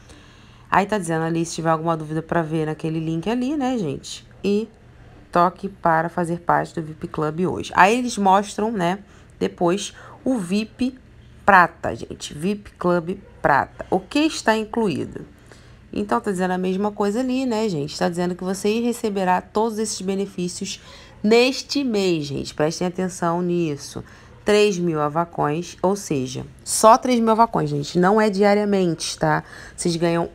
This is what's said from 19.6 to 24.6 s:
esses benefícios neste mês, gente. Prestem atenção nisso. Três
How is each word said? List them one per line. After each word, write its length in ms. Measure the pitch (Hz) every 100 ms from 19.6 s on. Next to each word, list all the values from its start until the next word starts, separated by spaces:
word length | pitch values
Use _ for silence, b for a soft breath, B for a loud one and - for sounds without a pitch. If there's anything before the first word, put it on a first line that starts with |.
| 226 214
esses 220 | 220 -
benefícios 800 | 190 196 196 - 180 - 196 - B B B -
neste 600 | 208 233 254 262 - 285
mês, 440 | 262 208 190 165 143
gente. 280 | 135 131
Prestem 320 | - 151 160 180
atenção 560 | 180 185 - 170 175
nisso. 640 | 180 175 160 143 - - B B B B
Três 340 | - 208